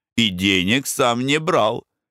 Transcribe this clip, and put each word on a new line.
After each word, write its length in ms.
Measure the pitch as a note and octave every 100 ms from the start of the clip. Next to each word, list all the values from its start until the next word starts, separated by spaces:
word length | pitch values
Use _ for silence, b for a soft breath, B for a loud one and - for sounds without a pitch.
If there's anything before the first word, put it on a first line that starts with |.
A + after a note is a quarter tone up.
| _ -
и 140 | A2
денег 580 | F2+ G2 F#2+ F2+ B2+ -
сам 360 | - B2 A#2+
не 140 | C3 D3+
брал. 480 | D#3+ D3+ G#2+ B2 - _ _